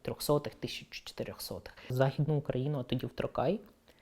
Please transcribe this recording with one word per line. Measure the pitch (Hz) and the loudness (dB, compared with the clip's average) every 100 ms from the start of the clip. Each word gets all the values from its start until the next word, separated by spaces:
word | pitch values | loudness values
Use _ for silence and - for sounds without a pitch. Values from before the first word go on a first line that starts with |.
трьохсотих, | - 117 - 147 - | -6 -2 2 4 2
тисячу | - - - - - | -6 -6 -6 -10 -12
чотирьохсотих. | - - - - - 92 - - - | -10 -8 -8 -8 -8 -8 -10 -14 -2
В | |
Західну | 127 135 - 147 151 | 4 4 4 2 2
Україну, | 147 127 135 147 | 2 0 0 -2
а | |
тоді | 120 127 120 | -2 -2 -2
в | |
Трокай, | - 139 - 127 214 - - - - | -2 -2 2 2 2 -4 -20 -20 -20